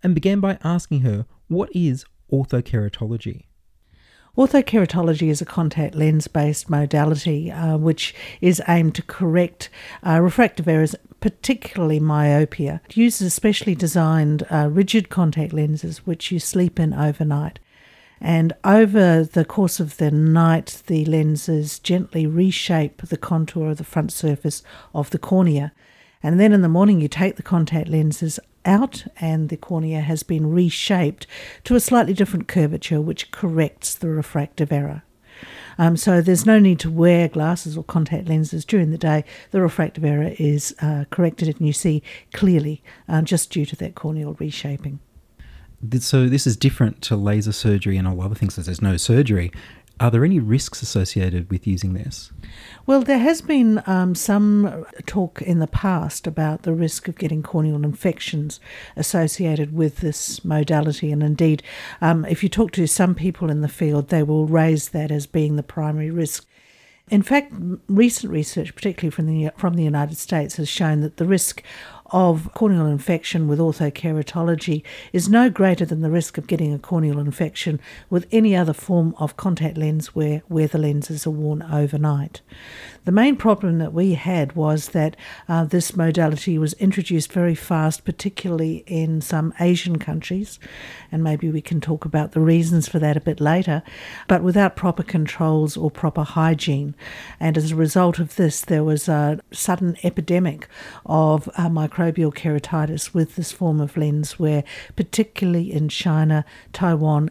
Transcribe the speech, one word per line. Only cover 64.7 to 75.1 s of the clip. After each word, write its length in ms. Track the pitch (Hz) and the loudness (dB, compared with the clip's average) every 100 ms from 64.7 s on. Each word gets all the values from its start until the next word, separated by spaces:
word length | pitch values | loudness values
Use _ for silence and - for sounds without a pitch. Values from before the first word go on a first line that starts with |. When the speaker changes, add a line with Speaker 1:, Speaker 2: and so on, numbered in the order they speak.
| 156 - | 2 -2
Speaker 2:
that 220 | 156 151 | -6 -4
as 140 | 147 143 | -4 -4
being 300 | 160 151 147 | -2 0 -2
the 80 | |
primary 480 | - - 151 151 156 | -4 -6 -4 -4 -4
risk. 340 | 170 156 - - _ _ _ _ _ _ | -4 -4 -6 -16 _ _ _ _ _ _
In 140 | 208 | 0
fact, 320 | - 285 285 | 2 0 0
m-, 260 | 196 175 185 - | -8 -8 -8 0
recent 460 | 196 240 - 220 | 2 4 2 -4
research, 420 | 160 151 - 151 - | -4 -4 -6 -8 -6
particularly 360 | 202 170 160 | -6 -4 -4
from 160 | - 160 | -2 -2
the, 240 | 160 156 - | -2 -4 -2
from 200 | 180 170 | -2 0
the 80 | |
United 340 | 156 147 147 160 | 0 0 -4 -6
States, 400 | - 165 147 - | -4 -4 -4 -6
has 100 | 147 | -6
shown 320 | - 160 151 | -2 0 0
that 140 | 151 - | -2 -4
the 100 | 170 | 0
risk 380 | 185 - - - - - - - | 0 0 -6 -16 -20 -20 -20 -4
of 400 | 185 180 160 165 | 2 2 2 -4
corneal 320 | - 214 175 151 | 0 2 4 2
infection 640 | 143 - 165 - 170 151 | 0 -2 -2 -2 -2 0
with 100 | 147 | 2
orthokeratology 1300 | 165 - 147 - 165 156 143 170 170 160 - 151 - - - | 0 0 -2 -2 -4 -2 -4 -2 -2 -2 -2 -4 -6 -18 -6